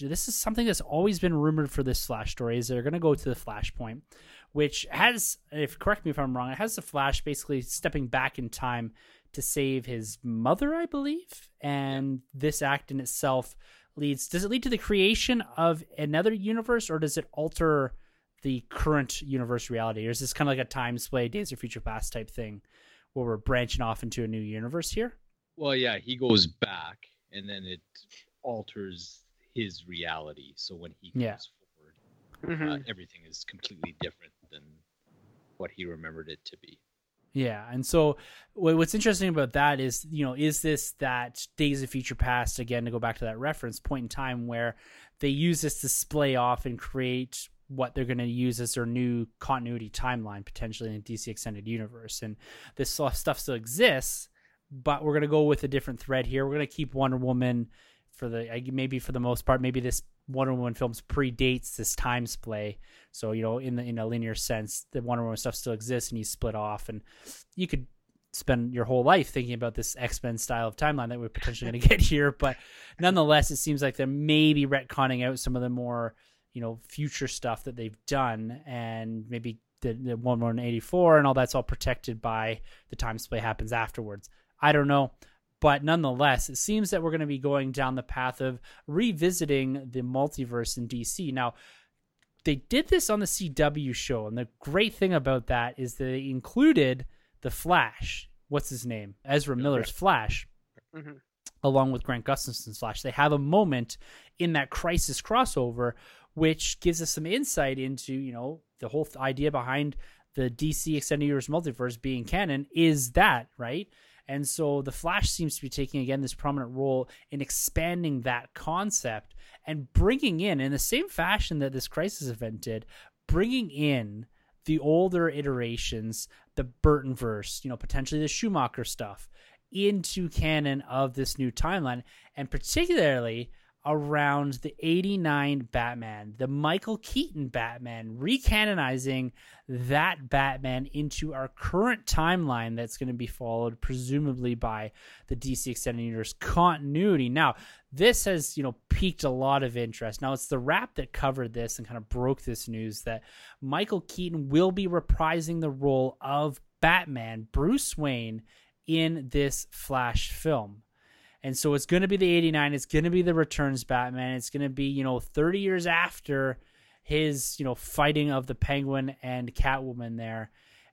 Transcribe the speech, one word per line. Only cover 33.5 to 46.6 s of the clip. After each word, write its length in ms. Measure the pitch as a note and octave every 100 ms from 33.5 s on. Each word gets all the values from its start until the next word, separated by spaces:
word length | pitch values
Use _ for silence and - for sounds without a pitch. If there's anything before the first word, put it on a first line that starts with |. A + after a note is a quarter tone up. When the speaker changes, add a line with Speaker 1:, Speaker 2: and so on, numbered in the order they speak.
| G2 - F2+ E2+ D#2+
Speaker 2:
different 320 | E2+ - D#2+ _ _
than 120 | D2+ D2 D#2 _ _ _ _ _ _ _ -
what 140 | F2+
he 120 | -
remembered 440 | F2 D#2+ D#2+ D#2+ D#2
it 140 | D2+
to 120 | - -
be. 200 | D#2+ D#2+ _ _ _ _ _
Speaker 1:
Yeah, 360 | C3+ B2 G#2 A#2
and 140 | B2+
so 320 | B2+ E3+ D3+ C#3 - - _
wha-, 220 | - E3 E3
what's 180 | E3
interesting 340 | G#3+ A3 F#3 F#3+
about 260 | D#3 B2+
that 260 | C#3 D3 C3+
is, 260 | C3 - D#3
you 140 | D#3
know, 100 | C3+
is 280 | C3 D#3 C#3+
this 300 | D#3 D3+ -
that 540 | - C3 B2 B2 - - -
Days 260 | D3 C#3
of 80 | C3
Future 240 | C3 -
Past, 440 | C3 B2+ B2 A2+ -
again, 260 | A#2+ B2
to 60 | A#2
go 80 | A#2
back 200 | A#2 A2
to 60 |
that 140 | A2+ A2
reference, 420 | C#3+ D3+ A#2+ G#2+
point 240 | - C#3
in 40 | A#2
time 380 | - C3 B2 A#2+
where 300 | A#2 A#2 - - - - -
they 100 | C#3+
use 320 | C#3 E3+ D3+
this 200 | D3+ -
to 80 | C3+
splay 480 | - - D3+ C#3 B2+
off 280 | B2 B2